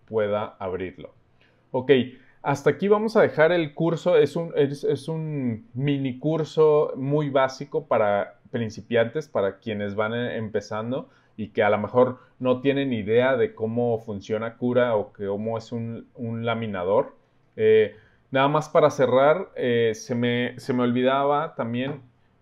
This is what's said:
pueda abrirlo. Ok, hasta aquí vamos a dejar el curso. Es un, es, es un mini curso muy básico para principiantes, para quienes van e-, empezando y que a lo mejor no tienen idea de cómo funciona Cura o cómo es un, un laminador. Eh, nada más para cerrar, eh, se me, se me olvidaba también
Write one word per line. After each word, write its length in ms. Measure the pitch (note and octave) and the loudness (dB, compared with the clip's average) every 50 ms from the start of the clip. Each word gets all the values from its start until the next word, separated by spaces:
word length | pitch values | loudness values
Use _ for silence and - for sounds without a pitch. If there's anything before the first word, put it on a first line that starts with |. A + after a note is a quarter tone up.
| _ | _
pueda 500 | - A2 A2 G#2+ G2+ G#2 G#2 A2 - - - | -4 -2 -2 0 0 0 -2 -4 -6 -10 -10
abrirlo. 540 | G2 F#2 F#2 F2+ F#2 F2 - - - - _ _ _ _ _ _ _ _ _ _ _ _ | -8 -6 -6 -6 -8 -8 -10 -14 -18 -18 _ _ _ _ _ _ _ _ _ _ _ _
Ok, 180 | - B2+ B2 - C#3 B2+ A2+ - - - _ _ _ _ | -6 -2 4 4 4 4 4 -2 -6 -18 _ _ _ _
hasta 280 | - D3 C#3 C#3 - D3+ | -4 -4 -2 0 0 0
aquí 180 | C#3+ - F#3+ G3+ | 0 2 2 2
vamos 280 | G#3 G#3 A3 A3 - | 2 2 2 0 2
a 60 | G#3+ | 4
dejar 300 | D#3+ B2 - D3+ D#3 E3 | 4 4 4 4 4 4
el 220 | F3+ F3 D#3+ D3 - | 4 2 0 -2 -4
curso. 420 | - E3 E3 E3 D3+ - F3+ F3+ | -2 -2 -2 -2 0 0 2 4
Es 200 | D3+ D3+ C#3 - | 4 4 2 0
un, 160 | E3+ E3+ E3+ - | -4 -6 -4 0
es, 280 | - C#3+ C3+ C#3+ - - | 0 0 0 0 -4 -4
es 240 | D3 D3 - - D#3+ | -4 -4 -4 -4 -8
un 580 | D#3+ D#3+ D#3+ D#3 D3+ C#3+ B2+ A#2+ A2+ A2 - - - | -8 -8 -6 -6 -6 -4 -4 -4 -6 -6 -10 -12 -8
mini 440 | B2 C#3+ D3 C#3+ C#3 C3+ C3+ B2+ B2+ | -4 -2 -2 0 -2 -2 -4 -6 -4
curso 760 | - D3+ D#3+ D#3+ D3+ D3+ - D#3+ D#3 D#3 D3 D3+ D#3 - - | -4 -2 -2 -2 -4 -2 2 4 4 6 6 4 2 0 -4
muy 320 | C3+ C3 C#3 D3 D3+ D3+ C#3+ | -6 -4 -2 0 0 0 0
básico 580 | - C#3 C3 C3 - - C#3+ - - D#3 D3+ | 2 2 2 0 -2 -6 -10 -6 -6 -6 -2
para 520 | - B2+ A2+ G#2+ G#2 G2+ G2+ - - - _ _ - | 0 2 2 2 2 2 0 -2 -4 -8 _ _ -8
principiantes, 800 | - A#2 A#2 G#2+ - G2+ - - A#2 A2+ A#2 A#2 - D#3 D3+ - | -6 -6 -4 -6 -8 -10 -6 0 2 2 2 2 -2 -8 -8 -4
para 300 | - A2 G2 G2 F#2+ - | -2 -2 0 -2 -2 -6
quienes 360 | - A2+ G#2 G2+ G#2 G2+ G2 | -8 -8 -6 -6 -6 -6 -4
van 200 | G#2 G#2+ G#2+ A#2 | -2 -2 -2 -2
e-, 220 | A#2+ A#2+ G#2+ - | -4 -4 -4 -6
empezando 720 | A#3 A2 G#2 A2 G#2 - - G#2+ G#2+ A2+ A#2+ C3 D3 - - _ _ _ _ _ | -6 -6 -6 -6 -6 -6 -6 -8 -8 -6 -6 -6 -8 -8 -12 _ _ _ _ _
y 120 | - G#2 - | -12 -12 -6
que 140 | - A#2 | -2 0
a 80 | G#2 G#2 | 2 2
lo 80 | G#2 G#2 | 2 0
mejor 420 | G#2 G2+ - B2 B2+ A#2+ B2 - - _ _ - | -2 0 4 4 4 2 2 -8 -16 _ _ -4
no 220 | B2+ B2+ B2+ B2+ | 0 0 0 0
tienen 320 | B2+ C#3 C3+ C#3 C#3 C3 | 0 0 0 0 0 -2
idea 440 | A#2+ G#2+ F#2+ G#2 A2+ A#2+ B2 C3 C3 | -2 -4 0 2 2 4 4 4 2
de 180 | A#2 A2 G#2+ - | 2 0 -2 -2
cómo 440 | - A2 A2 A2+ A#2+ A#2+ A#2+ A2+ A2 | -4 -6 -4 -2 -2 0 0 -2 -2
funciona 580 | - A2+ G2+ G2 G2 - A2 G#2+ A2+ A#2 - | -4 -8 -10 -10 -6 -6 -6 -4 -6 -8 -8
Cura 400 | - B2 B2 B2 B2+ B2 A#2+ A2+ | -6 -2 0 2 2 2 2 0
o 160 | G#2 F#2+ - | -2 -2 -4
cómo 460 | _ - G2+ G2 G2+ G#2 G#2+ A2+ A2+ A2 | _ -10 -6 -6 -6 -4 -6 -6 -6 -8
es 140 | - - | -8 -10
un, 360 | A#2+ A#2 A2+ A#2 A#2 - - _ _ | -10 -8 -8 -8 -10 -12 -16 _ _
un 320 | - A#2+ A2+ A#2 A2+ A#2 | -10 -10 -8 -6 -4 -4
laminador. 720 | A#2 A2+ A2+ A#2 G#2+ G2 F2+ F2 F#2 G#2 C3 - C3 - _ _ _ _ _ _ _ - | -4 -4 -4 -4 -6 -6 -4 -2 0 2 0 0 -2 -6 _ _ _ _ _ _ _ -4
Eh, 400 | - A2 A2 A2 A2 G#2+ G2+ - - _ _ _ _ _ - | 2 4 6 6 6 6 4 0 -12 _ _ _ _ _ -2
nada 180 | C3+ C3+ C#3 C#3+ | 0 2 2 2
más 200 | D3+ D#3 D3 - | 2 0 -2 2
para 220 | - E3 D3+ C#3+ | 2 4 4 4
cerrar, 600 | B2+ D3 C3 A#2+ B2 C3 C#3 D3+ D#3+ F#3 F#3+ - - | 4 2 2 4 4 4 6 4 4 2 -2 -10 -8
eh, 360 | - C3 B2 A#2+ A#2 A#2 A2+ A2 | -4 -2 0 2 2 2 0 0
se 200 | - - - B2 | -4 -6 -6 -4
me, 440 | A#2+ A#2+ A#2+ A#2+ A#2+ B2 B2+ B2+ A#2 | -2 0 0 0 -2 -2 -4 -6 -8
se 140 | - - | -6 -4
me 100 | B2+ B2 | -2 0
olvidaba 720 | B2 A#2+ A#2+ B2+ B2 C3 C3+ C#3 C#3 C#3+ D3 C#3+ D#3+ D#3+ - | 0 0 0 2 2 2 2 2 2 0 0 0 -2 -4 -6
también 460 | - B2 A#2 A#2+ B2 B2+ F3 D#3 - - - _ _ _ _ _ _ | -6 -6 -4 -4 -4 -4 -6 -8 -10 -14 -20 _ _ _ _ _ _